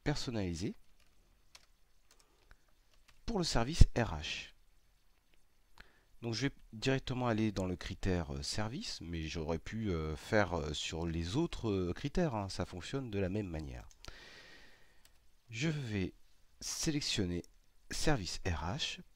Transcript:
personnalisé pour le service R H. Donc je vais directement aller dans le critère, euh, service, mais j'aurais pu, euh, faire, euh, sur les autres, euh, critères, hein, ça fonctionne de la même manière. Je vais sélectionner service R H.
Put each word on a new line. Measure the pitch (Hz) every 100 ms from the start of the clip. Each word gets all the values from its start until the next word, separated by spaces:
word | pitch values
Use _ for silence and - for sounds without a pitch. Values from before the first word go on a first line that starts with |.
personnalisé | - 147 - 113 95 82 107 226 - - - - - _ - - - - - - - - - _ - - _ - _ - - - -
pour | 220
le |
service | 165 123 120 170 -
R | - 110
H. | 78 73 - - - - - - - - - _ - - - - - - - _ -
Donc | 117
je | 110 135
vais | - -
directement | 110 120 135 - 127 123
aller | 107 110
dans | 98 92
le | 90
critère, | - 95 98 90 76
euh, | 69
service, | 71 - 107 139 214 -
mais | 82 85 78
j'aurais | 85 78 82
pu, | - 110 107
euh, | 82 78 78
faire, | - 110 95
euh, | 85 73
sur | 76 - 80 85
les | 82 82 113
autres, | 170 - 113
euh, | 98 90
critères, | 90 143 - 170
hein, | 113 98
ça | - 90
fonctionne | 90 - 139 127
de | 98
la | 92
même | 101 98
manière. | 78 76 62 - - - - - - - - - - - - - - - - -
Je | 113 156
vais | 151 127 104 92 - - - - -
sélectionner | - - - 147 - - 90 87 - - - - -
service | - - 139 90 -
R | 92 80
H. | 82 131 - - -